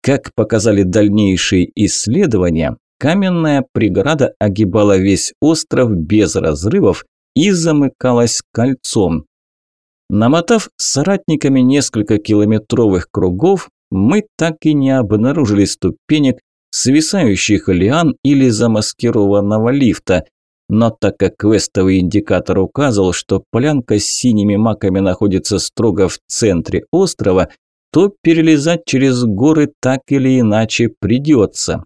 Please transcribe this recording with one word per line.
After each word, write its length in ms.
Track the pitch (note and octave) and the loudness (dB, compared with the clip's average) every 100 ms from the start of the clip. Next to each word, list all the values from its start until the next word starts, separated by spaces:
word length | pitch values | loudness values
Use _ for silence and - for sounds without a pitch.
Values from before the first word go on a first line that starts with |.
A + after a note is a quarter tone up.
Как 280 | B2+ C3+ - | 0 -2 -4
показали 480 | - G#2+ A2+ A2 G2+ | -4 -2 0 2 2
дальнейшие 880 | F#2 F#2 G#2 G#2 G2+ F2+ - F#2+ F2 | 2 2 2 2 0 0 0 0 -2
исследования, 1000 | - G#2 - G#2 D3 F3+ G#2+ F2+ D#2+ D2+ A#1 _ _ | -2 -2 -2 -2 0 0 0 0 0 -4 -6 _ _
каменная 640 | C3+ F#3+ F#3+ F3 D#3 C#3+ B2+ | -2 0 0 0 0 -2 -2
преграда 600 | - A2 F2+ A#2+ D#3 C#3 - | -2 0 0 -2 0 -2 0
огибала 580 | G#2+ F#2+ G2+ G#2 G#2 F#2+ | -4 0 0 2 2 2
весь 380 | G2 F#2 - _ | 2 0 -2 _
остров 500 | D3 D#3+ - - B2 | 0 0 -2 -2 0
без 420 | F#2+ D#2 G#2 F#2+ - | -2 0 0 2 0
разрывов 680 | D#2+ D2 G2 G3 A2+ E2+ - _ _ | -2 -2 -2 2 0 0 -10 _ _
и 160 | - F#3+ | 0 0
замыкалась 880 | F#3 E3 D3+ C#3 _ B2+ A#2+ A#2+ - - | 0 0 0 0 _ -2 0 0 -2 -8
кольцом. 760 | - B2 C3 - A2+ F2+ D#2+ - _ _ _ _ _ _ _ _ | -4 -2 -2 -4 -2 0 -2 -6 _ _ _ _ _ _ _ _
Намотав 600 | G2+ A#2 D#3+ E3+ A3+ - _ | 0 2 0 0 -2 -2 _
с 160 | - | -6
соратниками 680 | C3+ E3 G3 - D3+ C#3+ C3+ | -4 -2 -2 -2 -2 0 2
несколько 580 | B2+ C#3+ C3 G#2+ G#2 G#2+ | 2 0 -2 -4 -2 -2
километровых 920 | - G#2 G#2 A2 - A#2+ A2+ F#2 - | 0 0 2 0 -2 0 2 0 -4
кругов, 560 | - F#2 F2+ E3+ F#3+ - _ _ | -4 -2 0 0 0 -4 _ _
мы 340 | F#2 G#2 G3+ - - | -2 0 0 -4 -6
так 200 | D#3+ D#3+ | -6 -2
и 120 | D#3 | 0
не 160 | D3 C3+ | 0 0
обнаружили 760 | C3+ G#2+ G#2+ A#2+ D#3+ A#2 G2+ | 0 0 0 0 0 0 2
ступенек, 760 | F#2+ - F#2 - - D#3 C3+ B2 _ _ _ | 0 -2 -6 -6 -2 0 0 -2 _ _ _
свисающих 960 | - B2 C#3+ D#3 G3+ C3+ F#2+ - G2+ - | -4 0 0 0 0 0 0 0 0 0
лиан 480 | F2+ G2 D3+ D#3+ - | 0 2 2 0 -2
или 240 | C3+ C#3 C3 | 0 2 2
замаскированного 1200 | G#2+ A#2 G#2+ G#2+ - A#2 A2 G2+ G2+ G2+ G#2+ A2+ | 2 0 0 -4 -4 -2 0 2 2 0 0 0
лифта – 540 | C#3 B2 E2+ - F2+ - _ _ _ - | 0 0 0 -2 -2 -4 _ _ _ -4
но 220 | G#2+ A2+ | 0 0
так 280 | - G2+ - | 0 -4 0
как 180 | F#2+ _ | -4 _
квестовый 640 | G#2 G#2+ - G2 F#2+ F#2 | 0 0 0 -2 0 2
индикатор 600 | F2+ G#2 G#2 F#2 - F#2 | 0 -2 -2 -4 0 -2
указывал, 540 | F#2 - C#3+ G#2 F#2 | -2 -2 -2 0 0
что 300 | E2+ - G2 _ | -2 -4 -4 _
полянка 480 | A2+ C#3+ D3 A#2+ G#2 | -2 -2 -2 -2 -2
с 60 | |
синими 520 | - - B2+ A2 G2+ G2+ | -2 -2 0 2 0 0
маками 440 | A2 G#2 G2 F#2+ | 0 -2 -2 0
находится 580 | G2 F2+ G2+ F#2 - F#2+ | -2 0 0 -2 -2 -4
строго 500 | - - A2 F2 F#2 | -4 -2 -2 0 -2
в 120 | - _ | -2 _
центре 560 | - A2+ F2 E2 F2 - | -2 0 0 -2 -6 -2
острова, 560 | D#3+ F#3+ - G#2 F#2 F2 _ _ _ _ | -2 -2 -2 0 0 -2 _ _ _ _
то 200 | - G3+ - | 0 0 0
перелезать 600 | E3 E3 D#3+ D3+ D3 E3+ - | 0 2 4 2 2 -4 -2
через 380 | C3 C3+ B2 | 0 0 0
горы 480 | A#2+ G2 C#3 D3+ D3 _ | -2 0 2 2 0 _
так 220 | B2+ C3 _ | -4 -4 _
или 300 | C#3 C3 C3 | -2 2 2
иначе 520 | A2+ G#2+ A2+ - A#2 - | 2 0 -2 -2 -4 -2
придётся. 840 | G2 B2 D3 C#3 F#2+ - - E2 | -2 -2 2 2 2 -2 -8 -8